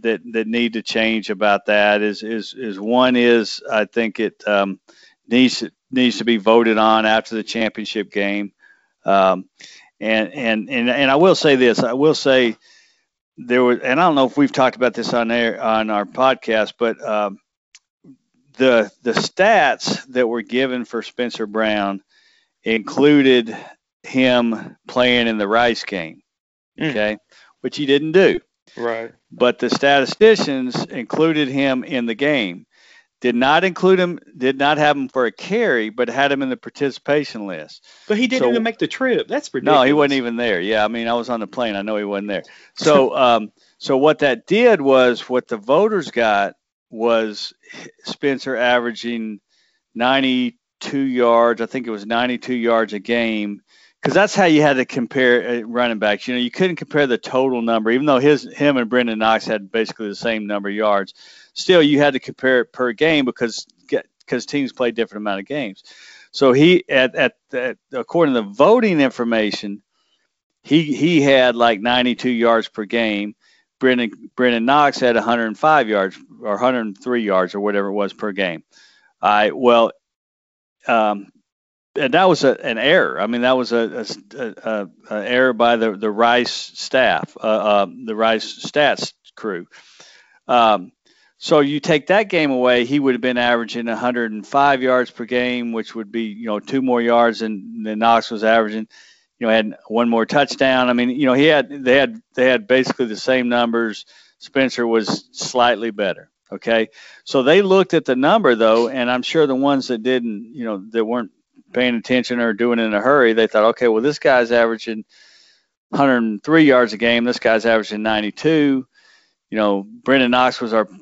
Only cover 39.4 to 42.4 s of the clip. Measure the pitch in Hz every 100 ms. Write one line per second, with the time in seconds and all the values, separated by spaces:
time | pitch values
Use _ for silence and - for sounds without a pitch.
39.4 | - 135 143 151 127 151 143 139 120 117
40.4 | 120 92 95 110 107 117 113 120 117 117
41.4 | 101 - 117 101 101 107 101 101 104 95